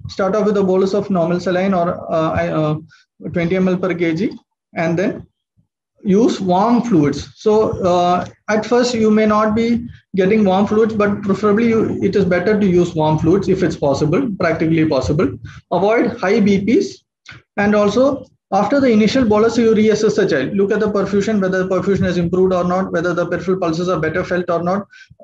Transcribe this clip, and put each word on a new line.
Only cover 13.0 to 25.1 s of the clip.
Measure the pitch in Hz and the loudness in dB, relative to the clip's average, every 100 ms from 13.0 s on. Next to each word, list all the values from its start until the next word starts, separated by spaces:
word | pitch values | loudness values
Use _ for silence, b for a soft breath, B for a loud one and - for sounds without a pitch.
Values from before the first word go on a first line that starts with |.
| 156 156 | 0 2
fluids | 160 190 190 | 2 2 2
if | - | 0
it's | 160 - | -2 -2
possible, | 143 - 147 190 254 190 | -2 0 0 0 -2 -2
practically | 170 160 160 160 156 | -2 0 0 0 0
possible. | 131 - 147 277 - B B - | 0 -2 -2 -2 -4 B B -4
Avoid | 175 202 233 240 - | 0 2 2 0 -2
high | 185 226 | 0 2
B | 202 190 | 2 2
Ps, | - 320 - - _ _ - B _ - | 2 0 0 -8 _ _ -20 B _ -4
and | 208 214 | 0 2
also | 202 240 269 269 - _ - | 2 2 2 0 -10 _ -4
after | 196 190 285 | -2 2 2
the | 262 | 4
initial | 214 208 262 | 4 4 2
bolus, | 226 208 226 226 | 2 2 2 2
you | 226 | 2
reassess | 214 214 208 220 | 4 2 2 0
the | 214 190 | 0 0
child. | 147 135 | 0 -2
Look | 196 196 | -2 0
at | 208 | 0
the | 214 | -2
perfusion, | 208 - 202 208 214 | -2 -2 -2 0 0
whether | 185 185 | 0 -2
the | 185 | -2
perfusion | 180 185 185 | -2 0 0
has | 185 175 | 0 -2
improved | 170 180 190 | -2 0 2
or | 180 | 0
not, | 180 185 190 | 0 -2 -2
whether | 175 175 | -4 -2
the | 170 175 | -2 -4
peripheral | 175 185 185 | -4 -4 -2
pulses | 170 160 180 | -2 -2 -2
are | 165 | -2
better | 156 175 | -2 -4
felt | - 180 180 | -4 -4 -2
or | 170 | -2
not. | 175 202 - B B | -2 -4 -6 B B